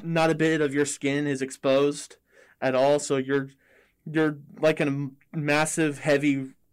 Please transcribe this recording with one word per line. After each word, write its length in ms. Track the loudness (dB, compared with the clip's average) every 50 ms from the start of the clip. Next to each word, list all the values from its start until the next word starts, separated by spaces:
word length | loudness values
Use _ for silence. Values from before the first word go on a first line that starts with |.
| -8
not 280 | -4 0 2 2 2
a 40 | 2
bit 260 | 2 2 0 2 2
of 120 | 0 0 0
your 120 | 0 -2
skin 420 | -2 -2 -4 -4 -2 -2 -2 -2
is 160 | -2 -4 -4 -4
exposed 720 | -8 -8 -4 0 2 2 4 2 2 0 -2 -8 -16 -20 _ _ _ _ _ -20 _ _ _
at 140 | -4 0 2
all. 240 | 2 4 4 4 2
So 180 | 0 0 -2
you're, 340 | -2 0 0 -2 -2 -2 -4 -10 _ _ _ _ _ _ _ _ _ -14 -4
you're, 280 | 0 0 0 0 0 -4 -10 -20 -6 0
like, 200 | 2 2 2 2
in 80 | 0 -2
a 20 | -2
m-, 240 | -2 -4 -8 -10 -14 _ _ -8
massive, 680 | -6 -2 0 0 0 0 0 0 0 0 -2 -2 -2
heavy, 520 | 0 2 2 2 4 2 0 0 -2 -8 -12 _ _ _